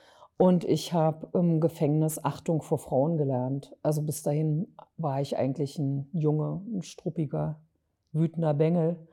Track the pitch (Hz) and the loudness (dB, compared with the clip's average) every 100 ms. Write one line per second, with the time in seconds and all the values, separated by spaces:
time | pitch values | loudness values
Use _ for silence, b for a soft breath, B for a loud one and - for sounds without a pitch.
0 | b b b - 185 180 - 156 - 175 | b b b 4 6 6 4 0 0 2
1 | 156 156 - 185 175 160 156 - 151 156 | 2 0 -2 0 2 4 2 2 2 2
2 | 156 156 143 - - - - 160 - 135 | 2 0 -4 -4 -2 -2 0 -4 0 0
3 | 147 165 139 127 127 139 - - 151 151 | 2 2 0 0 -2 -4 -8 -6 -2 0
4 | 151 143 160 147 156 151 - - - - | -2 -4 -2 0 0 0 -2 -10 -18 -6
5 | 160 135 143 - 127 139 139 - 139 139 | -4 -2 -2 -2 -2 -2 -4 -2 -2 -2
6 | 139 170 151 151 151 156 202 202 - - | -4 -2 0 0 -2 -6 -6 -8 -8 -10
7 | 170 165 151 151 156 151 _ _ _ _ | -8 -6 -4 -4 -4 -6 _ _ _ _
8 | _ 151 165 165 160 143 160 175 160 175 | _ -2 -2 0 0 2 2 2 0 -2
9 | b | b